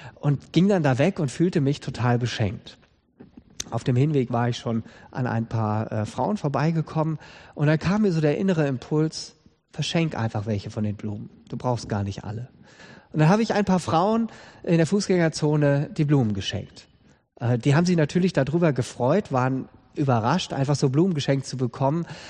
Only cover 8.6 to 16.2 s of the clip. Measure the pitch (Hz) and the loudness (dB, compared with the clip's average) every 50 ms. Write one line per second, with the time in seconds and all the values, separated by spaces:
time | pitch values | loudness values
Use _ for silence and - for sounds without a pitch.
8.6 | 151 139 135 120 - - 156 151 156 160 - - - - - _ _ _ _ _ | 0 0 -2 -4 -4 -2 0 0 0 0 -2 -8 -14 -16 -18 _ _ _ _ _
9.6 | _ _ - - 147 - - 170 165 156 - - 113 110 - 110 101 113 107 98 | _ _ -8 -8 -4 -2 -2 0 -2 -2 -2 -4 -4 -4 -4 -4 -4 -4 -4 -4
10.6 | - 107 - 113 107 107 104 - - 107 104 107 - - - - - - - 120 | -6 -8 -6 -4 -4 -4 -4 -6 -8 -8 -8 -10 -12 -14 -18 -20 -16 -14 -10 -6
11.6 | - 127 120 104 - - 113 101 101 98 98 - - - 107 113 123 - - - | -2 -2 -2 -2 -4 -4 -4 -2 -2 -4 -6 -8 -10 -10 -10 -10 -12 -14 -18 -20
12.6 | - - - - - - - - - _ - 156 151 156 196 214 233 - - 202 | -20 -20 -20 -20 -20 -20 -20 -20 -18 _ 0 4 4 6 6 4 2 2 0 0
13.6 | 208 196 185 180 - - 165 160 180 208 220 233 226 220 - - - - - - | 2 2 2 0 0 0 0 2 2 2 2 0 -2 -4 -6 -14 -20 -20 -20 -8
14.6 | - - 175 165 165 - 196 208 196 - 190 180 165 160 - - 160 147 151 151 | -2 2 2 4 4 2 2 0 2 2 2 2 2 2 0 0 0 2 2 4
15.6 | 147 143 143 143 147 - - - 156 143 151 139 | 4 4 4 2 0 -2 -2 -2 2 4 4 4